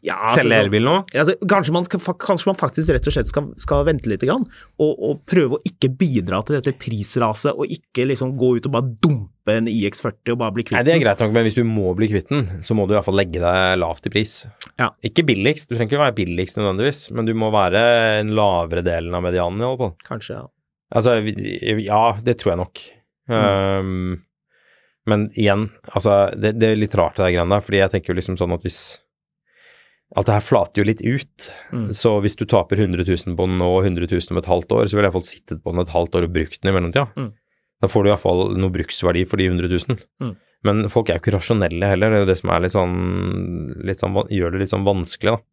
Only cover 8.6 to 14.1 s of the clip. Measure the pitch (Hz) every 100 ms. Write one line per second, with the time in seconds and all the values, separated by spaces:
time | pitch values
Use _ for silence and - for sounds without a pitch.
8.6 | 113 120 131 113 170 135 98 _ - 110
9.6 | 113 113 101 - - - - 120 117 101
10.6 | 110 110 123 165 120 98 110 113 113 104
11.6 | 117 107 92 90 110 104 - 143 104 92
12.6 | - 110 98 104 98 98 95 85 87 92
13.6 | 92 92 82 80 -